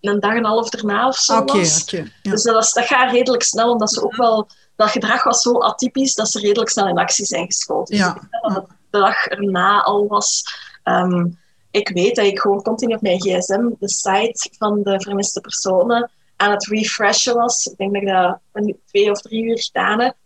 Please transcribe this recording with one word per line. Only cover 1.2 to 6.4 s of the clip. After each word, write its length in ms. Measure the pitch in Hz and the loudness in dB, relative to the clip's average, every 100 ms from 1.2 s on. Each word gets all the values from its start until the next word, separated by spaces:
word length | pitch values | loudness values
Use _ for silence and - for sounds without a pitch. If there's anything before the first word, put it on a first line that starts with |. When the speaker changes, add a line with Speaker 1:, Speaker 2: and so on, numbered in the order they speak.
| - 226 | 2 2
Speaker 2:
Oké, 200 | 269 214 | 2 2
Speaker 1:
was. 240 | 165 - | 2 0
Speaker 2:
oké, 160 | - 180 135 - | -2 -6 -8 -8
ja. 100 | 196 | -2
Speaker 1:
Dus 120 | 214 | 0
dat 100 | 226 | 2
was, 200 | 220 220 | 2 2
dat 120 | 240 233 | 0 2
gaat 260 | 269 254 | 2 4
redelijk 320 | 247 254 240 | 2 2 0
snel, 280 | - 226 233 | 0 0 2
omdat 200 | 233 214 | 2 0
ze 100 | - | -2
ook 80 | - | -2
Speaker 2:
Mhm. 100 | 220 | 0
Speaker 1:
wel... 260 | 233 220 214 _ _ - | 2 2 -2 _ _ 0
Dat 140 | 208 | 0
gedrag 340 | 226 208 - | 2 0 0
was 180 | - - | 2 2
zo 160 | 240 240 | 2 2
atypisch 560 | - - 254 269 269 - | 0 0 -2 0 -2 0
dat 140 | 220 | -2
ze 100 | |
redelijk 300 | 214 | 0